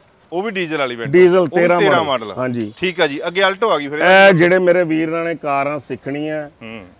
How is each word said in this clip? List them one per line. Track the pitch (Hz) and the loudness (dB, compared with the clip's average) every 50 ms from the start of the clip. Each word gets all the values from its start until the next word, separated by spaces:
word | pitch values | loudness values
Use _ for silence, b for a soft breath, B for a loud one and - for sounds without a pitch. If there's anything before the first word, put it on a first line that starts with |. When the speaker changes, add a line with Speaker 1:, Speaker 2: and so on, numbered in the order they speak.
| _ _ _ _ _ - | _ _ _ _ _ -10
Speaker 1:
ਉਹ | 160 180 | -8 -8
ਵੀ | 202 226 | -6 -6
ਡੀਜ਼ਲ | 190 190 175 156 156 147 | -6 -6 -6 -6 -4 -4
ਵਾਲੀ | 139 127 120 | -4 -6 -6
Vento। | 117 117 135 | -8 -6 0
Speaker 2:
ਡੀਜ਼ਲ | 147 180 185 175 180 185 | 4 4 6 6 6 4
Speaker 1:
ਉਹ | 175 | 2
ਵੀ | 151 170 180 | 0 0 0
Speaker 2:
ਤੇਰਾਂ | 175 170 175 175 | 2 2 2 2
Speaker 1:
ਤੇਰਾਂ | - 190 185 170 160 | 2 2 2 0 0
Speaker 2:
ਮਾਡਲ। | 147 131 120 113 | 0 -2 -4 -4
Speaker 1:
ਮਾਡਲ। | 104 92 117 | -6 -8 -6
Speaker 2:
ਹਾਂਜੀ। | 127 127 120 117 110 104 110 | -6 -4 -4 -6 -6 -8 -8
Speaker 1:
ਠੀਕ | - 170 185 165 170 | -6 -6 -6 0 0
ਆ | 165 | -2
ਜੀ, | 147 139 147 143 | 0 -2 -6 -8
ਅੱਗੇ | 175 175 190 | -6 -2 0
Alto | 196 190 196 190 233 220 | 0 0 0 -2 -2 -2
ਆ | 175 147 | -2 -2
ਗਈ | 143 139 | -4 -6
ਫਿਰ। | 147 151 | -4 0
Speaker 2:
ਇਹ | 160 180 190 190 196 196 190 | 4 4 6 8 8 6 6
ਜਿਹੜੇ | 156 170 175 185 185 | 6 4 4 4 2
ਮੇਰੇ | 185 175 175 180 175 | 2 2 2 2 0
ਵੀਰ | 156 160 160 165 156 | 0 -2 -2 -2 -4
ਨਾਲ | 165 165 165 | -4 -4 -4
ਨੇ | 170 165 | -6 -8
ਕਾਰਾਂ | 135 - 147 139 139 139 143 151 143 | -6 -4 -4 -2 -2 -2 -4 -6 -8
ਸਿੱਖਣੀਆਂ | - - 131 - - 139 143 147 151 156 156 156 147 143 | -8 -10 -12 -10 -8 -10 -8 -8 -6 -6 -8 -8 -10 -12
Speaker 1:
ਹੂੰ। | _ - 113 113 113 110 92 87 - | _ -20 -18 -18 -16 -18 -18 -20 -20